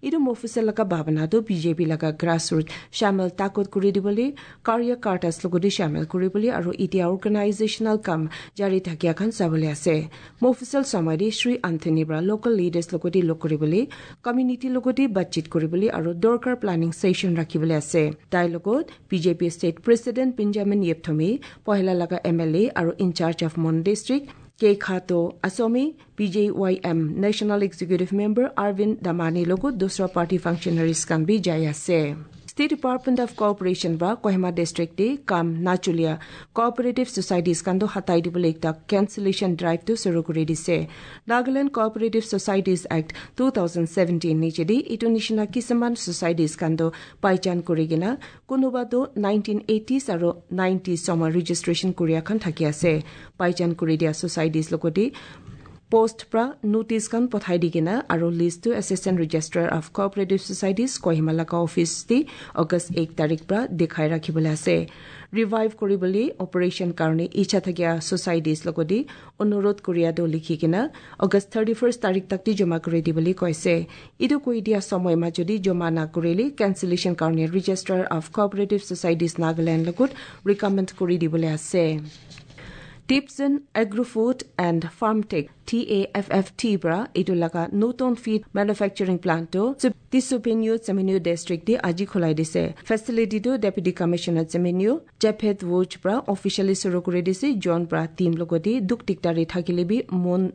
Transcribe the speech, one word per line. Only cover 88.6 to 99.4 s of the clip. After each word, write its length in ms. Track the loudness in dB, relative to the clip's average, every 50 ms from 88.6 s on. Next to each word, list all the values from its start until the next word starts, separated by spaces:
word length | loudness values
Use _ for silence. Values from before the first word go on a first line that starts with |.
| 0 0 2 0 0 -2 0 -2 0 0 0 0 2
প্লাণ্টটো 380 | 0 0 0 0 -4 -2 0 0 0 -2 2 0 0 0 0 -10 0 0
টিচুপেনিউ 640 | 0 2 2 -2 -2 0 0 0 0 2 0 0 -2 -2
চেমিনিউ 320 | -2 -2 0 2 2 2 2 2 0
ডিষ্ট্ৰিক্ট 360 | -2 -2 -2 -4 -6 -4 0 0
দি 60 | 0 2 2 0
আজি 160 | 0 0 -2 -2
খোলাই 240 | 0 0 2 2 2 2
দিছে। 220 | 0 0 0 -2 -2 -2 -4 -8 -4 -2
ফেচিলিটিটো 640 | -2 -2 0 -2 0 0 0 2 0 -2 0 0 0 2 0
ডেপুটি 280 | 0 0 0 0 0 0 0
কমিছনাৰ 460 | 0 0 0 0 0 0 0 0 0 0 0
চেমিনিউ 400 | 0 0 2 2 2 2 2 2 0 -2 -10 _ _ 2
জেফেদ 360 | 2 2 2 0 0 0 0 -2 0
ৱুজ 200 | 2 2 2 0 -2 -4 -2
পৰা 120 | 0 0 0 0 -2 -4
অফিচিয়েলি 400 | -2 -2 -2 0 0 2 2 2 0 0
চুৰু 160 | 0 0 0 0
কৰি 140 | 0 0 0 0 0
দিছে। 180 | -2 0 0 0 0 0 2
জন 160 | 2 2 2 0 0
পৰা 120 | 0 -2 -2 -2 -2
টিম 160 | 0 2 2 2 0
লগতে 320 | 0 0 -2 0 2 2 0 0 0 0
দুখ 120 | -2 -2 -2 -4
টিকটাৰি 360 | -4 -2 0 0 2 2